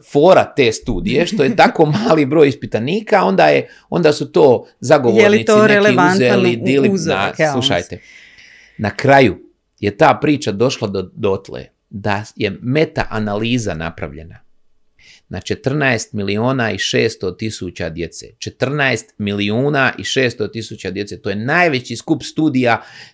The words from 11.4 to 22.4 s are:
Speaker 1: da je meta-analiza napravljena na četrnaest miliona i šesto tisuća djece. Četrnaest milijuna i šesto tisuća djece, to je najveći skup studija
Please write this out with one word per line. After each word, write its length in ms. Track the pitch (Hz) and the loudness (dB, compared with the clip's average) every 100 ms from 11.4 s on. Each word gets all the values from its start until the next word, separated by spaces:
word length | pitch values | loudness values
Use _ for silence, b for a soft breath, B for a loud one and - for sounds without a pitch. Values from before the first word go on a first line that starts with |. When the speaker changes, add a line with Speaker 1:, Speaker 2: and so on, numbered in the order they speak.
| - 64 - _ _ | -6 -16 -16 _ _
Speaker 1:
da 340 | 104 104 101 104 - | -8 -4 -4 -6 -6
je 160 | 104 | -6
meta-analiza 1200 | 98 120 143 156 - 110 110 104 101 113 123 104 | -4 -4 -2 -2 -2 -6 -6 -4 -4 -2 -4 -4
napravljena 680 | 80 82 - 80 73 80 107 _ _ _ _ _ _ b b _ | -6 -8 -8 -12 -12 -18 -20 _ _ _ _ _ _ b b _
na 100 | 92 | -12
četrnaest 720 | - 98 127 147 135 113 - | -8 -6 -4 -2 0 -2 -4
miliona 580 | 107 101 101 120 135 113 | -6 -4 -2 -2 -2 -4
i 60 | 98 | -4
šesto 540 | - 123 117 - 95 | -2 0 -2 -2 -8
tisuća 580 | 87 110 - 90 - 85 | -6 -10 -8 -12 -8 -8
djece. 360 | 80 82 - - _ | -8 -10 -12 -20 _
Četrnaest 760 | - - 127 147 135 117 - - | -14 -6 -4 -2 -2 -2 -6 -8
milijuna 760 | 104 101 104 110 143 147 131 - | -6 -2 -2 0 0 0 -2 -2
i 60 | |
šesto 440 | - - 127 - 104 | -4 -2 -2 -2 -8
tisuća 440 | 117 104 104 95 | -8 -12 -12 -10
djece, 300 | 95 104 90 | -8 -10 -8
to 80 | 104 | -8
je 60 | 98 | -6
najveći 600 | 120 165 175 131 - 117 | -2 0 0 -2 -6 -10
skup 280 | - 151 | -4 -4
studija 600 | - - | -4 -2